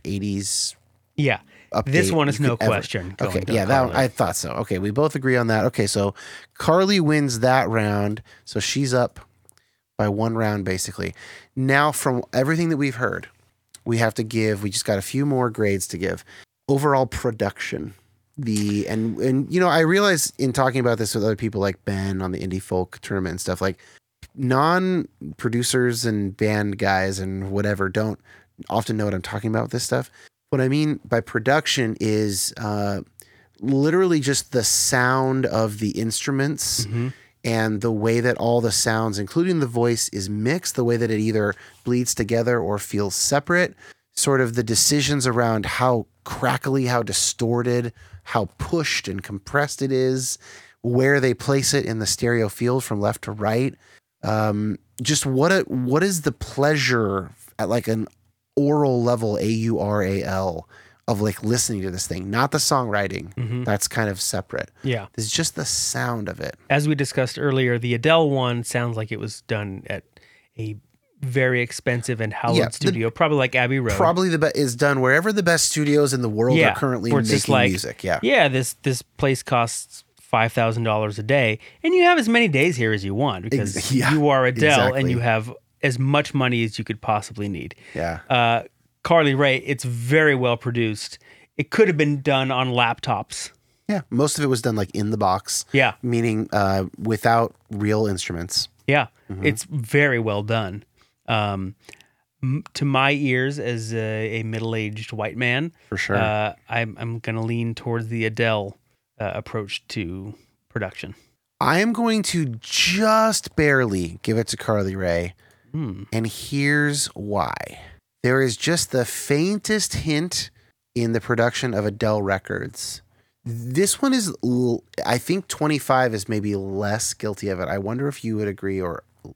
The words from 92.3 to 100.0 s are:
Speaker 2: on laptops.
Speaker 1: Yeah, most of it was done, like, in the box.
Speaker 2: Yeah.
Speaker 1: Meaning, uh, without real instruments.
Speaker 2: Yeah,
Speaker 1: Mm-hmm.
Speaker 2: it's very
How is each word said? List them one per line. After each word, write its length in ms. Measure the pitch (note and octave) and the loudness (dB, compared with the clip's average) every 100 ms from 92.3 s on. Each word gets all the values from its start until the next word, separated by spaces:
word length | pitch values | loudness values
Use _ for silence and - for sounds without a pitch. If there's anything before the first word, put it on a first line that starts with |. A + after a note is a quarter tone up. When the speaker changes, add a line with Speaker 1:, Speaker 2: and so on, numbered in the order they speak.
| C3+ C3 | 2 2
Speaker 2:
on 200 | B2+ B2+ | 0 2
laptops. 840 | B2 A#2 A#2 - G#2 - - - - _ _ - | 2 2 0 -2 -2 -4 -10 -12 -16 _ _ -4
Speaker 1:
Yeah, 120 | G3+ - | -4 -2
most 280 | B2 D3 - | 2 2 2
of 60 | |
it 40 | C#3+ | 0
was 140 | B2+ | 0
done, 140 | A#2+ A2 | 0 0
like, 140 | G2 | -2
in 180 | - G#2 | -2 -2
the 80 | G#2+ | 0
box. 480 | G2 F#2+ - - - | 2 0 -2 -6 -2
Speaker 2:
Yeah. 220 | C#3 B2 - | 2 2 0
Speaker 1:
Meaning, 460 | B2 A#2 A#2 G#2+ G#2+ | -2 0 0 0 -2
uh, 320 | G#2 G2 F#2+ F#2+ - | 0 2 0 -2 -4
without 560 | G#2+ A2 A#2 A#2 A2+ - _ | -2 0 2 2 2 -4 _
real 380 | G#2 G#2 G#2+ G#2+ | -2 0 2 2
instruments. 600 | F#2+ - E2+ F2 - - _ - | -2 -4 -8 -4 -4 -4 _ 0
Speaker 2:
Yeah, 200 | C#3+ A#2+ _ - | 2 0 _ -14
Speaker 1:
Mm-hmm. 160 | F#2+ A#2+ | -4 -2
Speaker 2:
it's 200 | A2 - | -2 -6
very 540 | D3 A2+ C#3+ | -6 0 2